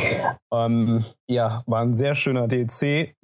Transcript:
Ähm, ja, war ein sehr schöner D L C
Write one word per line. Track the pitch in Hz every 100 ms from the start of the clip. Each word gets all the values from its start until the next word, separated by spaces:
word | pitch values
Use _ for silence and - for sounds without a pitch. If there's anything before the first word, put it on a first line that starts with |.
| - - - - _
Ähm, | 117 117 117 113 113 110 - -
ja, | 120 113 113 -
war | 113
ein | 120 117
sehr | 139
schöner | 143 139 127 117
D | 127
L | 117
C | - 147 147 - -